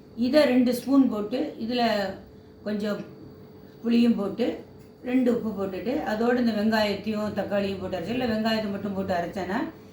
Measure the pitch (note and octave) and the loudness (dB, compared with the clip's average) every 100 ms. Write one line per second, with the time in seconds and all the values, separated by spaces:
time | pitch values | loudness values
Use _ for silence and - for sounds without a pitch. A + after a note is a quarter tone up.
0 | - - B3 D4+ C4+ B3 B3 A#3+ B3 C#4 | -14 -4 2 4 6 6 4 2 4 4
1 | A#3 G#3 G3+ C4 D#4 - A3+ B3 A#3 G#3 | 6 2 -2 -2 -4 -6 -4 0 2 0
2 | F#3+ - - - - - G#3 G#3 G#3 F#3+ | -2 -6 -14 -20 -20 -12 -6 -4 -2 -4
3 | - - - - - - - - A#3 A#3 | -8 -16 -18 -20 -20 -20 -20 -8 2 4
4 | A#3 F#3+ G3 A3 C#4 E4 - - - - | 4 4 0 -2 -2 -4 -10 -20 -20 -12
5 | B3 B3+ A#3+ A3+ A3 F#3+ F#3+ F3+ A#3 D4 | -2 2 2 2 -2 -4 -4 -4 -4 -4
6 | - G#3+ A#3+ B3 A3+ G#3 A3 A3 G#3 G3 | -2 0 2 2 2 2 2 2 2 -2
7 | A3 G#3+ G#3 G3+ F#3+ G3+ G3 F#3+ F#3 F#3 | -4 -4 -4 -4 -2 -2 -2 -4 -6 -6
8 | F3 B3+ A#3+ A3 A3+ A3 G#3 G3 G#3 F#3+ | -4 -2 0 0 0 0 -2 -4 -4 -4
9 | F#3+ F3 E3+ G3 F3 A3+ D#4+ - - | -2 -2 -2 -6 -4 -4 -4 -8 -20